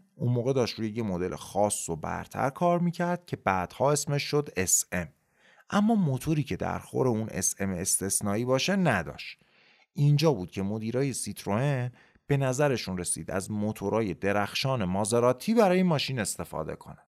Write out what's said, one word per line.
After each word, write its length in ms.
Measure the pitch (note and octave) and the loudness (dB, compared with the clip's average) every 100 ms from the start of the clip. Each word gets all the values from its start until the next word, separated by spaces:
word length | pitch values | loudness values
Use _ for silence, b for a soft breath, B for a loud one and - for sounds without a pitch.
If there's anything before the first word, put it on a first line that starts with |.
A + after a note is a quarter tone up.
| - - | -6 -4
اون 180 | A#2+ | 0
موقع 200 | B2 A#2 | 2 2
داشت 260 | C3 A2+ - | 2 0 -2
روی 100 | A2 | -4
یه 140 | G#2+ | -2
مدل 320 | A2 F2 F2+ - | -2 -2 -2 -4
خاص 540 | - F#2+ G#2 - - | -4 0 2 0 -4
و 60 | D#2+ | -6
برتر 540 | E2+ F2 E2+ - B2 | -6 -6 -8 -2 -2
کار 300 | - F3 F3 | 0 2 2
می‌کرد 460 | F3 E3+ F3 F3 - | 0 -2 -2 -4 -6
که 100 | - | -4
بعدها 560 | - F#2+ F2+ - C3+ | 0 0 -2 0 2
اسمش 320 | D3 - C#3+ | 2 0 -2
شد 260 | - D3 C#3+ - | 0 -2 -2 -2
اس 280 | F#2 - - | 2 2 2
ام. 160 | F2+ D#2+ - b b b b - | -4 -6 -10 b b b b -2
اما 260 | G3+ G#3+ A3+ | 2 4 4
موتوری 480 | D#3+ B2+ D3+ D#3 | 2 0 0 0
که 120 | C3+ F2 | 0 -2
در 240 | F2+ F2+ | -2 -4
خور 280 | - B2+ B2+ | -4 0 2
اون 220 | A2 A2 | 0 -2
اس 260 | - - - | -2 -2 -2
ام 100 | G2 | -2
استثنایی 760 | F2+ F#2 - F#2+ - G#2+ G#2 B2 | -2 -2 -2 0 -2 0 0 2
باشه 300 | C3 C3 G3 | 0 2 2
نداشت. 640 | E3+ G2+ D2 - - - b b b b b | 2 2 -2 -8 -14 -18 b b b b b
اینجا 400 | - C#3+ D3 D#3+ | 2 4 6 4
بود 180 | A2+ F2+ | 2 -2
که 120 | G2+ | -4
مدیرای 500 | G2 A2 A2 B2 C#3 | -4 -4 -4 -2 -2
سیتروئن 800 | A2+ - G2 - G2+ C#3+ C3+ B2 b b b - | -4 -8 -8 -2 0 0 0 -4 b b b -2
به 100 | C#3+ | 0
نظرشون 600 | C3+ B2+ D3 A#2 - F2+ | 2 2 2 2 -2 -4
رسید 340 | E2+ - E2 | -4 -4 -4
از 200 | F#2+ G2 | -4 -4
موتورای 600 | G#2 G#2 G#2+ G2 G#2+ A2 | -2 -4 -2 0 0 0
درخشان 720 | D#2 F#2+ G2+ G2+ - C3+ B2+ | -2 0 0 0 -2 -2 0
مازراتی 720 | F#2 F#2 G#2 A#2 B2 B2+ - | 0 0 2 4 4 2 2
برای 240 | A3+ G3 F3+ | 4 4 4
این 80 | F#3 | 4
ماشین 320 | D3 - C3 | 2 0 -2
استفاده 560 | F#2+ - E2+ D2 D2+ - | -4 -6 -8 -6 -6 -8
کنن. 280 | - - _ | -12 -20 _